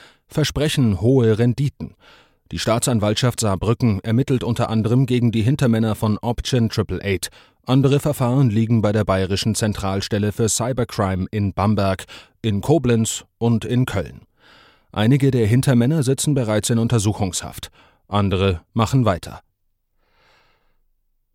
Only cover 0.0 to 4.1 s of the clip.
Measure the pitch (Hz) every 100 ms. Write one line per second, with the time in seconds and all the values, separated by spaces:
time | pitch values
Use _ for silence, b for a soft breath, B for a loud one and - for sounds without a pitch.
0 | B B B - 143 - 156 - 117 90
1 | 113 135 110 107 120 120 143 - - -
2 | b b b b b 85 - 117 135 117
3 | 104 107 123 - 110 95 98 - 120 101
4 | -